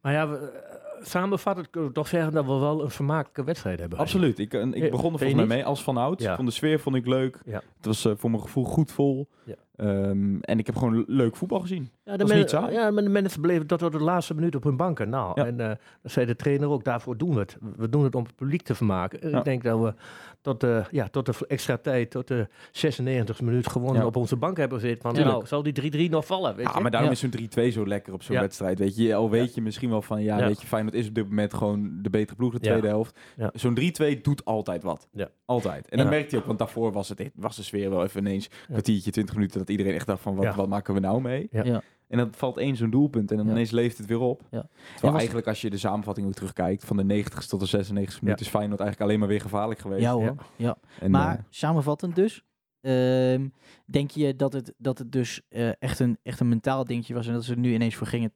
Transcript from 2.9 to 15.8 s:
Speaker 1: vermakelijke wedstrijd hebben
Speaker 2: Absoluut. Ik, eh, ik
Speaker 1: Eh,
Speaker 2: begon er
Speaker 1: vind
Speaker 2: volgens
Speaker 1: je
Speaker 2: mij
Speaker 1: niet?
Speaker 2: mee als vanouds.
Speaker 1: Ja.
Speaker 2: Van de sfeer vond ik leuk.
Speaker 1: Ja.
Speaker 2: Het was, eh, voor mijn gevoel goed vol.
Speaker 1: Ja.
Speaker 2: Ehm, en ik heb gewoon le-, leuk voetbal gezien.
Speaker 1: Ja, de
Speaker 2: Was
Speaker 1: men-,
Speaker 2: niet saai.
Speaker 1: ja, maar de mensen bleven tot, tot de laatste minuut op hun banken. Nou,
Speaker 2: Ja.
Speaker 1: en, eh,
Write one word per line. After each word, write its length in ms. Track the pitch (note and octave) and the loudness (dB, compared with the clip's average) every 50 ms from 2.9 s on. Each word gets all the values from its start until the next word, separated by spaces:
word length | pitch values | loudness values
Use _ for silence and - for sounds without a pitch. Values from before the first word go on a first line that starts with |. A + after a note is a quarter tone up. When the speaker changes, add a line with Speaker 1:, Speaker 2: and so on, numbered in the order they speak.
Speaker 1:
vermakelijke 540 | A2+ - C#3+ C#3 D3+ D#3+ C#3+ - _ - C3+ | -4 -2 0 0 0 0 -2 -4 _ -6 -4
wedstrijd 340 | C#3 E3+ - - G2 F#2 E2 | -4 -4 -4 -2 -4 -4 -4
hebben 200 | F2 E2+ F2 - | -4 -6 -2 -2
Speaker 2:
Absoluut. 400 | D3+ D#3+ - F#3+ F3+ D3 A#2 - | -2 0 2 4 4 4 4 2
Ik, 160 | G#2 G#2+ - | -2 -2 0
eh, 60 | A#2+ | 0
ik 60 | G#2 | 0
Speaker 1:
Eh, 60 | B2+ - | 0 0
Speaker 2:
begon 100 | - D#3 | 2 0
er 80 | D#3 | 2
Speaker 1:
vind 100 | C#3 - - E3+ | 2 2 0 0
Speaker 2:
volgens 200 | E3 D3+ C#3 C3+ | 0 2 2 2
Speaker 1:
je 40 | C3+ | 4
Speaker 2:
mij 80 | - - | 4 4
Speaker 1:
niet? 80 | A2 A2+ | 4 2
Speaker 2:
mee 100 | B2+ C#3 | 2 0
als 180 | - C#3+ C3+ - | 0 -2 -2 -2
vanouds. 420 | - C3+ B2 A#2+ C#3 F3+ F#3 A#2 | -2 0 0 2 0 0 0 0
Speaker 1:
Ja. 120 | G#2 F#2 | -2 0
Speaker 2:
Van 80 | E2+ C3 | 0 0
de 60 | B2 | -2
sfeer 300 | A2+ - - D#3 D#3 D3+ | -2 0 2 2 2 2
vond 160 | D3+ C#3+ C3+ | 2 2 0
ik 100 | C3 A#2+ | 0 2
leuk. 340 | B2 C3 C3 C3 C3 B2+ - - | 2 2 2 2 0 -2 -6 -12
Speaker 1:
Ja. 180 | - G#2+ G#2 - - _ | -8 -8 -8 -8 -10 _
Speaker 2:
Het 100 | _ - | _ 0
was, 180 | G#2+ A2 G#2 - | 0 0 2 4
eh, 80 | A#2 G#2 | 2 2
voor 140 | G#2 - A#2+ | 2 0 0
mijn 120 | A2+ A2 - | 0 0 -2
gevoel 220 | - - C3+ B2+ | -2 -2 -2 -2
goed 260 | - - - D#3+ - - | 0 2 2 2 2 2
vol. 360 | - C#3+ C#3 C3+ C3 C#3+ - _ _ _ | 2 2 2 2 0 -4 -8 _ _ _
Speaker 1:
Ja. 100 | - G#2+ - _ _ _ | -16 -16 -16 _ _ _
Speaker 2:
Ehm, 600 | _ - G#2 G2 G2 G2 G2 G2 G2 G2 G2+ G2 - | _ 0 0 2 2 2 0 2 2 2 2 0 -2
en 180 | - - - A2+ | -2 0 0 0
ik 80 | A2 | 0
heb 100 | - A2+ | 0 0
gewoon 200 | A2 B2+ A#2+ A2+ A2+ | 0 2 2 4 2
le-, 60 | A#2 | 2
leuk 300 | - - C#3 B2 A#2 A2+ | 2 2 2 2 2 2
voetbal 240 | - - F#3 - G3 | -2 -6 -2 -2 -2
gezien. 300 | F3+ F3+ F#3+ F3 C#3 A#2+ _ _ _ | -2 -2 -6 -6 -6 -8 _ _ _
Speaker 1:
Ja, 80 | - G3+ | -8 -2
de 60 | G3 G3+ | 0 2
Speaker 2:
Was 60 | G#3 | 6
Speaker 1:
men-, 100 | G#3+ - | 6 6
Speaker 2:
niet 120 | - - | 6 6
saai. 220 | - D3+ F#3+ A#3+ - | 2 0 0 0 0
Speaker 1:
ja, 180 | A3+ A#3 G#3+ | 0 2 2
maar 120 | G#3 G#3 G#3 | 2 2 2
de 60 | G3+ | 4
mensen 320 | G3 G#3 G3 G3 - D#3 | 2 2 2 0 -2 0
bleven 260 | D3 E3+ F3+ E3 D3+ | 2 2 2 2 2
tot, 120 | D3 F3 E3 | 0 0 2
tot 140 | E3+ E3+ D3+ | 2 0 0
de 80 | D#3 | 2
laatste 340 | D3+ D#3+ F3+ F3+ D#3+ - E3+ | 2 2 2 2 0 -2 -2
minuut 200 | D3+ E3 E3+ D#3+ | 0 0 0 0
op 80 | C#3 A#2+ | 0 0
hun 120 | D3 C3+ | 0 0
banken. 320 | B2+ E3+ F3+ E3+ - A2+ G2+ | 2 0 0 0 -2 -2 -2
Nou, 320 | A#2 C3+ A2+ F2+ F2+ - | -2 -2 -2 -2 0 0
Speaker 2:
Ja. 60 | - | 0
Speaker 1:
en, 140 | A#2+ A#2+ A#2+ | 0 0 -2
eh, 80 | A#2+ A2 G#2+ G#2+ | -2 -4 -4 -6